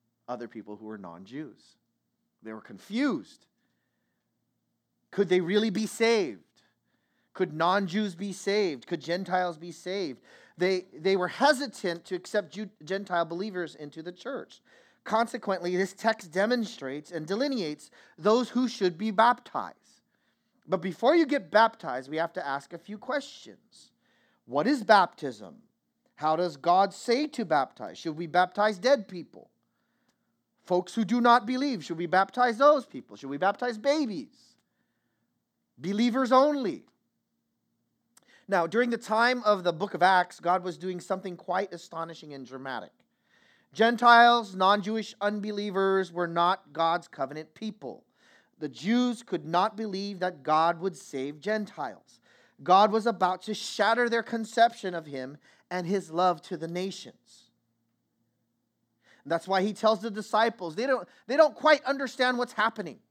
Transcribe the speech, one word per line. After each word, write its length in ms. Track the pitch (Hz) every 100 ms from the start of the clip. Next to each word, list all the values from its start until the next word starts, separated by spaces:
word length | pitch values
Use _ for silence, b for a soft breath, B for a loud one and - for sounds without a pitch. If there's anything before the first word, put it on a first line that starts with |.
| _ _ -
other 200 | 123 117
people 280 | 113 101 104
who 120 | 107
are 80 | 107
non-Jews. 800 | 92 85 95 131 151 - _ _ _ _ _ _ _ _
They 100 | 110
were 80 | 110
confused. 880 | - 98 - 214 285 170 98 - _ _ _ _ _ _ _ _ _ _ _ _ _ _ _ _ _
Could 180 | - 190
they 140 | 180
really 300 | 170 208 220
be 160 | 196 220
saved? 560 | - 226 226 160 95 _ _ _ _ _ _ _ _ _
Could 180 | - 175
non-Jews 640 | 151 170 196 196 190 208
be 180 | 165 202
saved? 540 | 180 - 208 196 135 -
Could 160 | 170
Gentiles 560 | 139 175 180 185 180 160
be 140 | 175
saved? 500 | 160 - 196 170 123 B B B B
They, 300 | 180 185 180
they 240 | 143 170 196
were 120 | 180
hesitant 760 | - 277 269 269 - 190 170 -
to 100 | 180
accept 380 | - - 151
Jew-, 160 | 190 208 _
Gentile 420 | 151 196 202 175 165
believers 480 | 170 214 180 165
into 300 | - 147 160
the 80 | 160
church. 500 | 180 - 262 - - b b b b
Consequently, 720 | - 214 233 247 - 185 175 180
this 160 | 190
text 380 | - 226 220 175
demonstrates 800 | 160 208 247 208 - 135 143 151
and 140 | 170 156
delineates 640 | 202 285 262 160 147 - b b b
those 300 | 170 226 240
who 180 | 240 254
should 320 | - 185 160
be 100 | 214
baptized. 680 | 190 226 240 - - 92 - _ _ _ _ _ _ _ _ -
But 120 | 180
before 340 | 180 165 233 339
you 100 | 294
get 240 | 285 165
baptized, 600 | 202 226 - 156 127 131
we 60 | 156
have 160 | 165
to 120 | - 143
ask 280 | 135 -
a 40 | 170
few 200 | - 208
questions. 960 | - 285 277 - - 95 _ _ - _ _ _ _ _ -
What 220 | 131 185
is 160 | 285
baptism? 800 | 196 208 180 - 143 117 110 - _ _ _ _ _ -
How 200 | 151 160
does 220 | 180 143
God 360 | 160 180 196
say 320 | - - 240 302
to 180 | - 190
baptize? 520 | 151 131 - 104 82
Should 200 | 165 151
we 100 | 170
baptize 500 | 170 180 - 214 190
dead 300 | 233 277 196
people? 420 | 180 - 92 - _ _ _ _ _ _ _ _ _ _ _ -
Folks 280 | 180 180
who 120 | - 202
do 160 | 240
not 240 | 240 240 208
believe, 400 | 254 285 233 143
should 120 | 165
we 80 | 170
baptize 520 | 185 190 - 247 220
those 280 | 285 294 -
people? 300 | 135 - 104
Should 140 | 139
we 80 | 139
baptize 400 | 185 208 247 220
babies? 580 | 269 302 269 180 113 _ _ _ _ _ _ _ _ _ _ _ _ _ _ _
Believers 560 | 151 202 240 233 254
only. 500 | 254 285 294 226 113 - _ _ _ _ _ _ _ _ _ _ _ _ _ b b b
Now, 220 | 190 165
during 220 | 208 240
the 80 | 233
time 460 | 220 220 240 254
of 200 | 214 202
the 80 | 175
book 220 | 160 202
of 100 | 175
Acts, 380 | 180 185 180 -
God 240 | 175 180 180
was 120 | 151
doing 220 | 180 180
something 380 | - 185 190 175
quite 340 | - 180 196
astonishing 600 | 170 - 170 165 160 151
and 120 | 143 123
dramatic. 460 | 131 135 120 87 _ _ b b b b b b
Gentiles, 800 | - 226 233 240 233 240 240 208
non-Jewish 640 | 185 190 208 190 220 - -
unbelievers 880 | 208 208 208 208 208 190 190 190 180
were 160 | 170 175
not 460 | 170 170 190 _
God's 340 | 147 165 175 165
covenant 460 | - 135 151 160
people. 500 | - 220 - 131 90 _ b b b b b
The 100 | 151
Jews 520 | 120 160 240 247 233
could 240 | - 185 147
not 320 | 175 202 196
believe 420 | 220 190 202 190
that 200 | 185 160
God 380 | 135 156 165 170
would 180 | 185 156
save 420 | - 135 135 151
Gentiles. 800 | 175 214 202 - 135 95 _ _ b b b b
God 280 | 143 185 214
was 140 | 220 220
about 380 | 190 180 185
to 100 | -
shatter 560 | 208 - - 202 233 240
their 140 | 233
conception 720 | 220 226 220 - 233 233 190 175
of 100 | 156
him 320 | 139 127 147 b b b
and 160 | 180 170
his 240 | 196 160
love 320 | 165 185 160
to 140 | - 180
the 100 | 165
nations. 840 | 175 190 180 - - _ - _ _ _ _ _ _ _ _ _ _ _ _ _ _ _ _ b b 143
That's 200 | 165 185
why 140 | 190
he 120 | 196
tells 280 | 196 - 220
the 80 | 220
disciples, 640 | 208 208 214 233 226 175
"They 140 | 160 262
don't, 200 | 254 180 b b
they 100 | 277
don't 160 | 311
quite 300 | - 302 294
understand 560 | 262 277 269 - 254 240
what's 140 | 240
happening," 440 | - 220 226 175 120 _